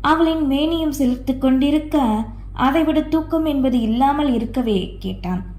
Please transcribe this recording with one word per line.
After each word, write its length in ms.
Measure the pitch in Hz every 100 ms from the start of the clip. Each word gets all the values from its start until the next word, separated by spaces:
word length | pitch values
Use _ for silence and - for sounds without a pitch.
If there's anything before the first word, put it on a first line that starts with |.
அவளின் 440 | 294 320 330 320 294
மேனியும் 460 | 269 311 330 320 277
செலுத்து 400 | 262 247 - 262
கொண்டிருக்க 580 | 262 262 285 302 302 302 247 214 220 - -
அதைவிட 480 | - 254 294 311 311
தூக்கம் 440 | - 320 311 320
என்பது 360 | 320 285 262 254
இல்லாமல் 500 | 226 226 277 285 294
இருக்கவே 460 | 233 226 262 226 196 180 -
கேட்டான். 440 | 190 185 180 180 190